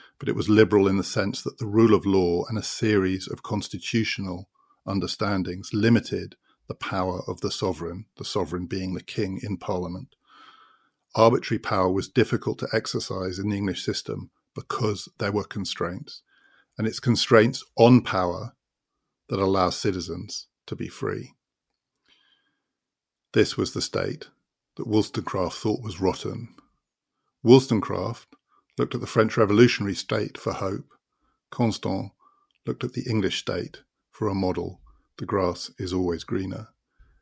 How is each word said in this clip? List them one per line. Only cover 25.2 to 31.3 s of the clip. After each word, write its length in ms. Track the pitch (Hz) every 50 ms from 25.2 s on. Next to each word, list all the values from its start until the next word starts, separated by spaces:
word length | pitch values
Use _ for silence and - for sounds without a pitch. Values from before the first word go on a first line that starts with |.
| - - - 95 90 82 -
thought 280 | - - 107 104 - 113
was 160 | 107 87 90
rotten. 520 | 95 90 - - - 104 - - 117 - - - _ _ _ _ _ _ _ _ _ _ _ _ _ _ _ _ -
Wollstonecraft 880 | 113 127 135 135 - 117 101 - - 98 92 95 107 120 - - _ - _ _ _ _ _ _ _ _
looked 160 | - 117 -
at 80 | - 120
the 60 | -
French 300 | - - 120 110 110 -
revolutionary 580 | 120 110 98 104 107 123 120 - - 104 101 90
state 420 | - - - 113 107 107 - -
for 160 | - - 110
hope. 340 | 95 - 98 95 101 - - _ _ _ _ _ _ _ _ _